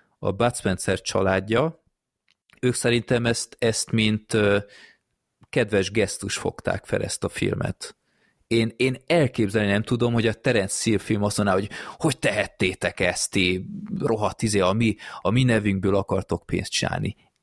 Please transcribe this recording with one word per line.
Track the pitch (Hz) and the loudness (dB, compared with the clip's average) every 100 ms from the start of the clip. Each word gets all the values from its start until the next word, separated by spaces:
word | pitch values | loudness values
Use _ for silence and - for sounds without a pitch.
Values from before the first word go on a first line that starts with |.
| _ _ | _ _
a | 104 | -6
Bud | 98 120 - | 0 -2 0
Spencer | - 92 - 95 | -2 -2 -2 -2
családja, | - 101 95 95 98 113 156 - _ _ _ _ _ _ _ _ | -2 0 2 0 0 0 0 -4 _ _ _ _ _ _ _ _
ők | 123 | -2
szerintem | 120 120 120 - 123 120 | 0 2 2 2 0 2
ezt, | 117 - - | -2 -4 0
ezt | 117 110 - | 0 0 -2
mint, | 113 107 107 - | 2 2 0 0
ö, | 110 104 101 101 - - _ _ _ _ _ _ | 2 4 4 0 -18 -20 _ _ _ _ _ _
kedves | 143 110 101 95 | -2 2 2 2
gesztus | 107 98 - 101 - | 0 0 -2 -6 -4
fogták | - - - 92 - | -6 -6 -4 -6 -4
fel | 104 | -4
ezt | - - | -4 -4
a | - | -6
filmet. | - 98 - - - - - _ _ _ _ _ | -4 -2 -2 -4 -6 -12 -18 _ _ _ _ _
Én, | 113 113 - | 0 0 0
én | 131 127 _ | -2 -2 _
elképzelni | 170 135 - 104 107 104 | 2 2 2 0 2 2
nem | 101 | 0
tudom, | 113 120 120 | 0 0 2
hogy | 117 110 | 2 0
a | |
Terence | 107 - 117 98 - - | 0 0 2 0 -2 0
Hill | 101 | 0
film | - 107 | 0 0
azt | 104 - | 0 0
mondaná, | 101 95 | 2 2
hogy | 107 - - - | 0 -10 -14 -4
hogy | 160 131 | -2 0
tehettétek | 113 104 95 - 95 90 87 - | -2 -2 -4 -2 -2 0 -6 0
ezt, | 90 - - | -2 0 -2
ti | - 90 92 101 - - - | 0 2 0 -4 -12 -8 -4
rohadt | 123 110 104 - | -2 0 -2 -2
izé, | 113 101 | 0 2
a | 92 | 2
mi, | 107 113 101 - - | 2 0 -2 -8 -4
a | 92 | 0
mi | 117 | 2
nevünkből | 127 113 104 95 95 98 | 4 2 2 0 2 0
akartok | - 98 - 82 - | 0 -4 -2 -6 -4
pénzt | 92 - | -6 -4
csinálni. | - - - 98 - _ _ | -4 -4 -4 -6 -8 _ _